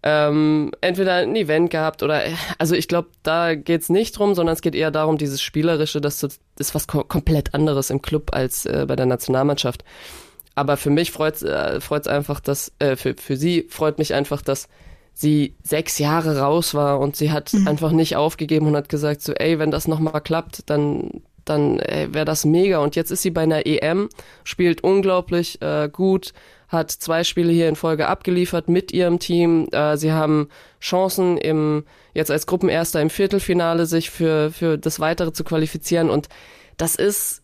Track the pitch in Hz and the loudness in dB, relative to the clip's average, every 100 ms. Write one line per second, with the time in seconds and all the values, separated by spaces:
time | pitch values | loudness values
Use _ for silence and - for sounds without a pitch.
0 | - 151 151 151 151 151 147 - 180 180 | 2 2 2 4 4 2 0 -2 -2 0
1 | 190 180 123 220 165 156 170 165 156 156 | 2 2 2 0 2 2 2 0 -2 -2
2 | 143 151 - 165 - 170 156 175 156 175 | -2 0 -2 -6 -8 -2 0 0 0 -2
3 | 165 _ - 165 170 160 143 165 - 180 | -2 _ -2 0 0 -2 0 0 2 0
4 | 220 - 208 185 165 160 170 - 156 156 | 0 0 0 2 0 0 -2 0 -2 0
5 | 156 156 147 139 - 151 160 160 156 151 | 0 0 -2 -4 -4 0 0 2 0 -2
6 | 147 143 143 - _ - 143 156 - 151 | -4 -4 -6 -8 _ -8 -6 -4 -2 -2
7 | - 160 - 156 - 143 156 139 139 139 | -2 -2 0 0 0 0 0 0 0 -4
8 | - 151 - - 131 - - 151 139 131 | -2 -4 -2 -2 -2 -4 -4 -2 -2 0
9 | 127 123 - 131 139 143 123 - - - | 0 0 0 0 2 0 -4 -6 -14 -20
10 | - - - _ - - 139 143 147 147 | -20 -20 -20 _ -10 -4 0 0 2 2
11 | 165 - 156 151 - 73 71 69 - 147 | 0 -2 -2 -2 -4 -2 -2 -4 -4 -4
12 | - 143 143 147 - 143 - _ 143 131 | 0 -2 -2 -6 -4 -4 -6 _ 0 0
13 | 131 - - 135 160 170 - - 156 151 | -2 -6 -6 -2 2 0 -2 -2 -2 0
14 | 151 135 143 147 - 139 - _ - - | -2 -2 -2 -4 -4 -4 -6 _ -20 -20
15 | _ - 151 151 139 - - 156 165 - | _ -2 2 2 0 -4 -4 -2 -2 -2
16 | 147 160 160 147 139 160 165 147 143 139 | 0 0 0 0 2 2 0 0 0 2
17 | 139 143 151 151 - 208 190 151 160 165 | 0 0 0 0 0 2 2 2 2 2
18 | 160 - 151 - 151 156 151 147 143 147 | 2 2 0 -2 0 2 4 2 0 -2
19 | 147 147 - 143 156 165 156 151 160 156 | -2 -2 -4 -2 0 2 0 0 -2 0
20 | 156 156 - 160 165 - - 151 147 147 | 0 -2 -2 -4 -4 -16 -4 0 0 -2
21 | - - - _ - 151 147 - - 151 | -6 -10 -18 _ -4 0 2 2 -2 -4
22 | 147 - 156 156 151 165 196 175 147 156 | -4 -2 -2 0 2 4 4 2 0 -2
23 | 165 185 190 165 160 156 - 151 151 180 | -4 -2 -2 0 2 2 0 0 0 -2
24 | 208 - - - - - 180 165 - 196 | -4 -8 -20 -18 -14 0 0 2 2 2
25 | 190 185 175 175 170 - 151 151 151 147 | 4 0 0 -2 -2 -6 -4 -2 -2 0
26 | 190 190 - - - - _ 165 160 - | 2 2 -2 -20 -20 -20 _ -2 -2 -6
27 | - 165 175 - 170 170 165 156 165 156 | -2 0 0 0 2 4 2 2 -2 0
28 | 156 190 - 180 180 175 165 175 - - | 0 -2 0 0 0 -2 2 0 2 0
29 | 175 175 - 170 170 165 - - 151 151 | 2 2 0 2 4 4 2 0 0 2
30 | 156 160 156 151 147 - - _ - 180 | 2 2 2 2 0 -8 -20 _ -2 0
31 | 190 190 185 170 156 156 151 151 151 - | 0 2 2 2 0 0 2 -2 -4 -20
32 | _ - 156 151 - 180 185 165 165 165 | _ -4 -2 -2 -2 0 2 2 0 0
33 | 151 - 196 196 190 175 165 165 165 165 | 0 0 0 0 0 0 2 0 0 0
34 | 165 - 165 156 151 160 165 156 160 - | -2 -2 0 2 0 0 -2 0 -2 -2
35 | 156 170 170 - 160 165 156 160 - 170 | -2 0 -4 -4 -2 0 -2 -4 -2 0
36 | 165 143 147 - - - - _ 165 - | 2 0 -2 -18 -20 -20 -20 _ -4 0
37 | 202 208 - - | 0 0 -6 -8